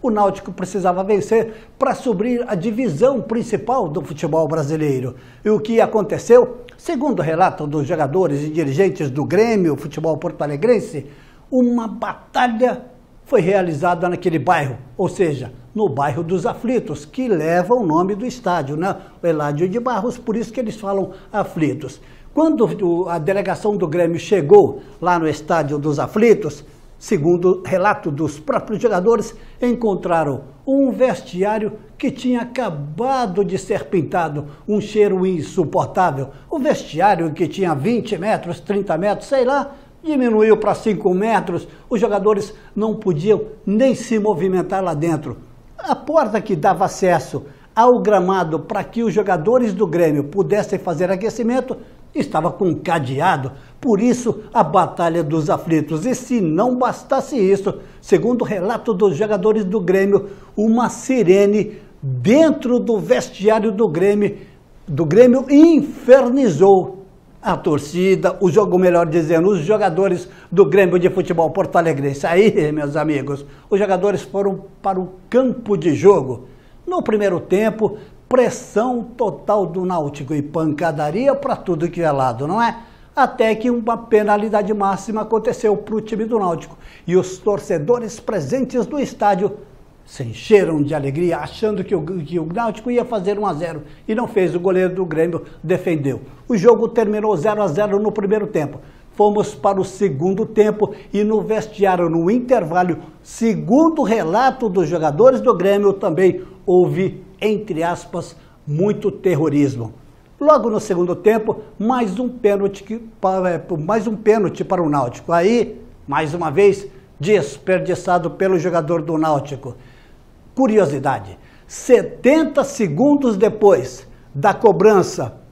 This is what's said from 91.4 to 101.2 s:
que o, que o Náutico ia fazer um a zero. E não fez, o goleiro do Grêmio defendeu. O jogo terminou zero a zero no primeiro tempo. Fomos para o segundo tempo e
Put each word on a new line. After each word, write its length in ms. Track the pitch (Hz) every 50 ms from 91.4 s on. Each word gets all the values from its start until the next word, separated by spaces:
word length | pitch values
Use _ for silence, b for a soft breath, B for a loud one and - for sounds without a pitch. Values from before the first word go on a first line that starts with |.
| 151 151 - - - 214 208 185 185
que 100 | - 214
o, 80 | 175
que 380 | 147 156 196 180 147 135 170 175
o 60 | 160
Náutico 440 | 165 175 202 233 226 208 - - 247
ia 140 | 247 240 233
fazer 340 | 240 240 214 175 190 208 202
um 80 | 208
a 80 | 196 170
zero. 300 | 147 175 170 165 151 147 B B B B -
E 80 | 220
não 100 | 214 240
fez, 300 | - - 208 185 175 151
o 40 | 175
goleiro 360 | 175 196 180 185 185 180 175
do 100 | 185 185
Grêmio 380 | 170 151 156 160 175 165 - B B B B
defendeu. 600 | - 156 180 170 - 190 170 156 135 139 - - B B B B B B
O 80 | 254
jogo 320 | 202 165 240 233 - 226 226
terminou 480 | 226 240 226 202 214 214 208 214 208
zero 260 | 165 151 214 208 208
a 60 | 208 185
zero 320 | 143 160 208 - 190 202
no 100 | 214 214
primeiro 380 | - - 196 196 208 214 208 151
tempo. 320 | - 170 151 143 - - B B B B B B
Fomos 420 | - - 202 208 208 214 202 - -
para 280 | - - 202 202 190
o 20 | 190
segundo 600 | 185 - - 208 196 151 131 156 185 196 185 226
tempo 480 | - - 220 208 214 208 214 202 - B B B B
e 140 | - 202